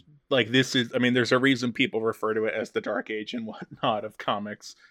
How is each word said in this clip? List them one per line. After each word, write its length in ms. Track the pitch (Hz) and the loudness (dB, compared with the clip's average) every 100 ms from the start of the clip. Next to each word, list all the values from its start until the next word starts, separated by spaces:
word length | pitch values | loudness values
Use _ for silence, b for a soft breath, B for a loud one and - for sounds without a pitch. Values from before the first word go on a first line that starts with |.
| - - - | -10 -20 0
like, 220 | 135 107 | 2 4
this 240 | 127 135 131 | 4 4 2
is, 160 | 117 | 0
I 40 | 127 | 2
mean, 160 | 123 | 2
there's 180 | 127 113 | 2 4
a 60 | 127 | 4
reason 320 | 135 127 123 | 4 2 0
people 280 | 110 123 110 | 0 0 0
refer 340 | 113 107 110 | -2 -2 -2
to 100 | 110 | 0
it 100 | 107 | 0
as 160 | 110 101 | -2 -4
the 100 | - | -4
Dark 300 | - 104 - | -2 -4 -4
Age 240 | 107 107 | -6 -6
and 120 | 120 110 | -8 -8
whatnot 580 | - - 135 135 107 | -10 -14 -4 -2 0
of 120 | 104 - | -4 -6
comics. 580 | - 107 104 104 - - b | -4 -4 -4 -10 -14 -20 b